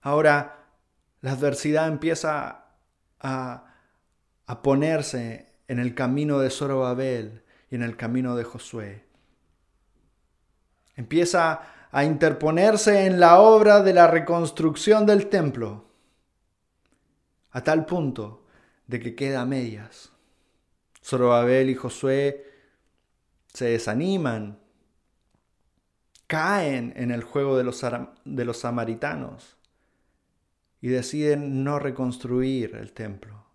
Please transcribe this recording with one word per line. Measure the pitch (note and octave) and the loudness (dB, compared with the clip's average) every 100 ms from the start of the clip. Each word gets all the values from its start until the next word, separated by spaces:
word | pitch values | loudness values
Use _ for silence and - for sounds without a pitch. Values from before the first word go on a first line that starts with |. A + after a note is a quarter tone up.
Ahora, | C#3 D3 D#3 D3 C3+ - _ _ _ _ _ _ | -2 2 4 2 0 -14 _ _ _ _ _ _
la | C3 | -8
adversidad | C3+ C#3+ C3 D3+ D3+ D#3+ | -2 -2 -2 -2 0 0
empieza | D3 D#3+ D#3+ D#3 D3+ C3 - _ _ _ _ _ _ | -2 -4 -2 -4 -4 -8 -14 _ _ _ _ _ _
a, | C#3 C3 B2+ B2 - _ _ _ _ _ _ _ _ | -8 -8 -8 -14 -20 _ _ _ _ _ _ _ _
a | A#2+ | -6
ponerse | C#3 C#3 D3+ D#3+ C#3+ C3 A#2 A2 - _ _ | 0 2 2 -2 -4 -8 -10 -12 -18 _ _
en | B2 | -6
el | B2 | -6
camino | A#2+ B2+ C3+ D3+ C#3 | -4 -4 -2 0 0
de | C3 | -2
Zorobabel | C3 C#3 C3+ B2+ B2 C3 B2 G#2+ A2 _ _ _ | -2 -4 -2 -2 -4 -4 -6 -8 -16 _ _ _
y | |
en | B2 | -8
el | A#2 A2+ | -8 -8
camino | A#2 B2 B2+ A#2+ | -6 -4 -2 -4
de | |
Josué. | A#2 B2 - A#2 G#2 G2+ _ _ _ _ _ _ _ _ _ _ _ _ _ _ _ _ _ _ _ | -6 -12 -14 -14 -14 -16 _ _ _ _ _ _ _ _ _ _ _ _ _ _ _ _ _ _ _
Empieza | - A#2 D#3 E3+ F3+ E3 D#3 - - - | -16 -4 -2 0 2 0 -2 -10 -20 -8
a | C#3 | -2
interponerse | C#3+ D3+ D#3+ C#3+ D3+ D#3+ G3+ G#3+ G#3+ G3+ F#3+ | 0 2 0 0 -2 2 2 4 4 4 4
en | F#3 | 6
la | F3 F3 | 8 10
obra | G#3+ A3 G#3+ G#3 | 10 10 10 8
de | G3 | 8
la | F3+ E3+ | 8 8
reconstrucción | E3+ D3+ E3+ E3 - D#3+ D3 - G#3+ | 6 0 -2 -2 -2 -2 0 2 4
del | G#3 G#3 G3+ | 6 4 2
templo, | G3 D3+ A#2+ A2 G#2 - _ _ _ _ _ _ _ _ _ _ _ _ _ _ _ _ | 0 -2 -4 -8 -10 -18 _ _ _ _ _ _ _ _ _ _ _ _ _ _ _ _
a | B2+ | -8
tal | B2+ D#3+ D#3 | 0 0 0
punto | F3+ D3 A#2+ G#2+ G#2+ _ _ _ _ _ | -4 -4 -6 -12 -14 _ _ _ _ _
de | B2 | -10
que | A#2+ | -10
queda | A#2+ C#3 C3+ | -8 -6 -4
a | B2 | -4
medias. | C3+ A#2+ G#2 G#2+ - - _ _ _ _ _ _ _ _ _ | -6 -6 -12 -18 -20 -20 _ _ _ _ _ _ _ _ _
Zorobabel | - C3 B2 A#2+ A#2+ B2+ C3 | -8 0 2 2 2 2 0
y | |
Josué | C3 B2 - C#3 C3+ C#3 C#3 - _ _ _ _ _ _ _ _ _ _ | -2 -6 -6 -2 0 -2 -4 -16 _ _ _ _ _ _ _ _ _ _
se | - | -8
desaniman, | B2 A#2 A#2 A2 F3 F#3+ D3+ A2+ G#2 G#2 _ _ _ _ _ _ _ _ _ _ _ _ _ _ _ _ _ | -2 -2 -2 -4 -2 -2 -2 -6 -10 -16 _ _ _ _ _ _ _ _ _ _ _ _ _ _ _ _ _
caen | D#3 E3 G3+ D#3+ C3+ A#2 - | -4 -2 -2 -2 -4 -8 -8
en | B2 | -6
el | A#2+ | -6
juego | A#2 C#3+ C#3 C3+ | -6 -4 0 0
de | |
los | B2 A#2+ | -2 -4
sara-, | B2+ A#2+ B2+ _ | -6 -8 -10 _
de | - C3 | -12 -8
los | A#2+ A#2 | -6 -6
samaritanos | B2 A#2+ A2+ A2+ D3 D#3 C3 A2+ - _ _ _ _ _ _ _ _ _ _ _ _ _ | -6 -6 -6 -6 -8 -8 -12 -16 -20 _ _ _ _ _ _ _ _ _ _ _ _ _
y | B2 | -6
deciden | B2+ - D3+ D3+ D3 C#3+ C3+ | -4 -4 -4 -2 -2 -2 -4
no | C3+ D3 | -2 -4
reconstruir | C#3+ B2+ B2+ B2 B2 B2 C3 C3 A2 A2 | -4 -4 -6 -6 -6 -2 -2 -4 -6 -10
el | G#2+ | -18
templo. | - A2 G2+ - G#2 _ | -14 -14 -14 -18 -20 _